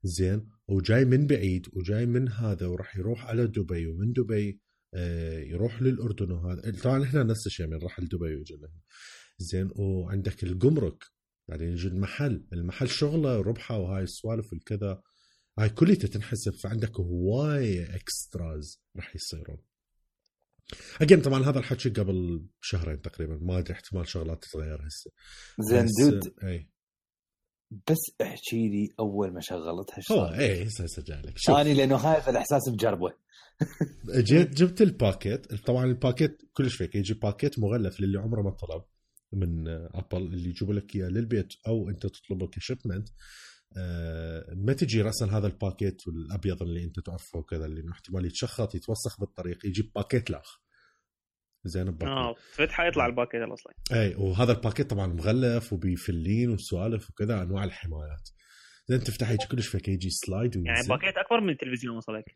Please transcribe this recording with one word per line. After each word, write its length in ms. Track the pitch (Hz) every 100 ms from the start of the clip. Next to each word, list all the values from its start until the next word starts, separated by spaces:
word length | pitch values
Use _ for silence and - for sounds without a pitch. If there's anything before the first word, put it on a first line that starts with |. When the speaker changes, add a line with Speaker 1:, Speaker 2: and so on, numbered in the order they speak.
Speaker 1:
زين، 460 | 95 85 92 104 110 _ -
وجاي 380 | 98 87 113 131
من 220 | 131 147
بعيد 400 | 139 98 92 87
وجاي 320 | - 90 107 120
من 240 | 120 131
هذا، 380 | 104 110 92 87
وراح 300 | 90 90 98
يروح 280 | 92 117 -
على 220 | 117 117
دبي، 400 | 110 87 87 82
ومن 260 | 82 107
دبي، 480 | 123 110 110 104 98 _ _ _
آه، 460 | 87 87 85 82 80
يروح 420 | 71 85 113 113
للأردن 500 | 127 131 117 104 92
وهذا. 500 | 87 85 90 113 95
طبعًا 200 | 131 135
إحنا 200 | 135 147
نفس 240 | 117 110 -
الشيء، 200 | - 80
من 120 | 80
راح 160 | 85 -
لدبي 360 | 87 85 85 73
وجا 200 | 78 76
لهنا. 260 | 76 82 _ - - - - _
زين، 320 | 90 92 95 -
وعندك 680 | 98 95 90 98 98 -
الجمرك، 600 | 90 92 123 156 95 - - _ _ _ -
بعدين 220 | 78 85
يجي 160 | 87 92
المحل، 600 | 90 95 - 143 117 -
المحل 340 | 87 85 - 127
شغله 520 | - 147 165 143 113
وربحه 380 | 95 117 - 113
وهاي 260 | 90 95
السوالف 500 | 92 - 110 113 107
والكذا، 480 | 82 - 107 101 95 _ _ _ _ _ -
هاي 100 | 107
كلها 260 | 110 165 196
تنحسب. 580 | 101 104 - 98 - -
فعندك 360 | 98 110 110 110
هواية 960 | 87 87 92 117 151 147 120 90 85 90
extras 880 | - - - - 82 78 76 - _ 92
راح 200 | - -
يصيرون. 420 | - 80 76 - _ _ _ _ _ _ _ _ _ _ _ - - -
Again، 200 | 151 180
طبعًا 200 | 143 135
هذا 160 | 135 135
الحكي 300 | 123 131 127
قبل 580 | 107 95 95 87 85 87 _
شهرين 400 | - 92 80 76
تقريبًا، 360 | - - 80 78
ما 160 | 87 90
أدري، 160 | 85
احتمال 340 | 90 - 95 85
شغلات 360 | 90 82 82
تتغير 440 | - 80 78 76 73
هسه. 240 | - - _ - - - -
Speaker 2:
زين، 260 | 107 120 117
Speaker 1:
بس، 60 | 107
Speaker 2:
دود. 320 | 143 101 - -
Speaker 1:
إيه. 340 | 98 87 73 _ _ _ _ _ _ _ _ _ _
Speaker 2:
بس 260 | 104 - 160 - _
احكي 480 | - - - 113 110
لي 200 | 101 104 -
أول 340 | 110 98 98
ما 60 | 90
شغلتها 580 | 82 90 82 85 98 -
شو 140 | -
Speaker 1:
هو، 140 | 214 90
Speaker 2:
صار؟ 120 | 82
Speaker 1:
إيه، 260 | 135 95 104
هسه، 180 | -
هسه 200 | 87 -
جاي 180 | - 76
لك. 160 | - -
شوف. 180 | - 143
Speaker 2:
أنا 180 | 147
لأنه 220 | 139 131 135
هاي 340 | 139 156 135
الإحساس 320 | 120 - 143 135
مجربه. 460 | 113 113 95 90 - _ - - _
<laughs> 680 | - - 143 - 110 120 107
Speaker 1:
جيت 240 | 147 175
جبت 280 | 139 180 180
الباكيت. 720 | 208 - 110 92 - 110 -
طبعًا 320 | 104 - 123 127
الباكيت 560 | 123 127 120 - - -
كلش 220 | - 131 -
فيك، 200 | 87 101
يجي 180 | 98
باكيت 460 | 110 107 101 147 131
مغلف 420 | 104 120 98 -
للي 180 | 98 98
عمره 220 | 110 113
ما 100 | 98
طلب 320 | 92 - 80 - _ _ _ _
من، 340 | 98 90 82 80
آه، 220 | 82 82
أبل، 300 | - - 92
اللي 260 | 92 90 87
يجيبوا 240 | 87 95
لك 220 | 104 98 104
إياه 120 | 92
للبيت 460 | 95 117 113 92 - -
أو 220 | 113 95
أنت 160 | 98 98
تطلبه 400 | - _ 95 90
كشيبمنت. 600 | - - 127 113 92 107 - - - - - _ 92
آه، 760 | 90 85 82 80 82 82 -
ما 200 | 90 101
تجي 280 | 139 143 110
رأسًا 240 | 107 107 107
هذا 220 | 107 101
الباكيت 600 | - 98 92 101 90 -
والأبيض 540 | 82 76 95 95 90
اللي 220 | 87 85
أنت 160 | 87 90
تعرفه 400 | 85 87 - 85
وكذا، 280 | 78 82 80
لأنه 240 | 78 80
احتمال 340 | 85 - 92 87
يتشخط، 500 | - 123 - 113 -
يتوسخ 440 | - 107 - -
بالطريق، 460 | 98 - 87 87 101
يجيب 260 | 92 110 -
باكيت 340 | 98 123 -
لاخ. 380 | 73 - - _ _ _ _ _ _ _ _ _ _ 101
زين، 260 | 90 92
بباكيت. 160 | 82 95
Speaker 3:
آه، 280 | 135 120 117 -
تفتحه 340 | - 156 - 170
يطلع 180 | 160 123
الباكيت 360 | 123 120 120
الأصلي. 320 | 113 - - - -
Speaker 1:
إيه، 240 | 117 107 87
وهذا 360 | 95 92 120
الباكيت 380 | 113 117 - 143
طبعًا 180 | 101 95
مغلف 640 | 85 85 120 127 117 -
وبيفلين 760 | 95 95 87 - 85 82 107 120
وسوالف 600 | 107 - 87 101 113 -
وكذا، 320 | - 104 110
أنواع 200 | 90 95
الحمايات. 680 | 92 - 85 78 76 73 - - _ - - - -
زين، 100 | 123
تفتح 300 | 120 110 110
هيك 100 | 113 -
كلش 160 | 127 110
فيك، 200 | 95 -
يجي 220 | 95 90
سلايد 460 | - - 95 120 92
وينزل. 160 | 85
Speaker 3:
يعني 160 | 117 120
باكيت 300 | 127 190 190
أكبر 240 | 196 233
من 80 | 202
التلفزيون 480 | 143 127 123 123 117
وصلك؟ 280 | 110 107 -